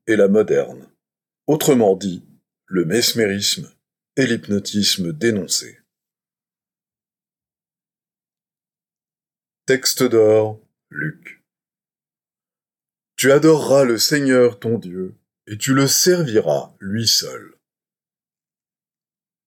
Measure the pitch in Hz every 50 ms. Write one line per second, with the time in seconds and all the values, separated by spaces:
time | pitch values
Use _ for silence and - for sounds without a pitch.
0 | _ - 110 107 101 98 98 110 104 - 76 69 65 60 - - - - _ _
1 | _ _ _ _ _ _ _ _ _ - 143 160 - 156 143 123 113 98 95 92
2 | 104 98 87 85 - _ _ _ _ _ _ _ _ - 95 90 85 80 92 117
3 | 110 - - 117 110 101 98 101 101 - - - 73 - _ _ _ _ _ _
4 | _ _ _ - 131 120 117 110 - - 104 101 98 - - 104 98 - - -
5 | 90 85 82 76 107 117 110 104 82 71 - - - 57 - _ _ _ _ _
6 | _ _ _ _ _ _ _ _ _ _ _ _ _ _ _ _ _ _ _ _
7 | _ _ _ _ _ _ _ _ _ _ _ _ _ _ _ _ _ _ _ _
8 | _ _ _ _ _ _ _ _ _ _ _ _ _ _ _ _ _ _ _ _
9 | _ _ _ _ _ _ _ _ _ _ _ _ _ - 131 131 131 - - -
10 | 127 123 117 113 107 107 110 110 107 107 107 - _ _ _ _ _ _ - 73
11 | - - - - - - - _ _ _ _ _ _ _ _ _ _ _ _ _
12 | _ _ _ _ _ _ _ _ _ _ _ _ _ _ _ _ _ _ _ _
13 | _ _ _ - - 135 139 147 147 160 160 147 123 117 131 139 139 120 117 107
14 | - - 156 147 139 135 131 127 123 120 117 - - 113 117 107 90 90 87 92
15 | 92 92 104 _ _ _ _ _ _ - 107 107 - 131 135 139 139 135 - -
16 | - 185 180 175 165 131 107 107 95 80 73 69 67 - _ _ 98 98 101 113
17 | 113 104 - - - 69 65 60 - - _ _ _ _ _ _ _ _ _ _
18 | _ _ _ _ _ _ _ _ _ _ _ _ _ _ _ _ _ _ _ _
19 | _ _ _ _ _ _ _ _ _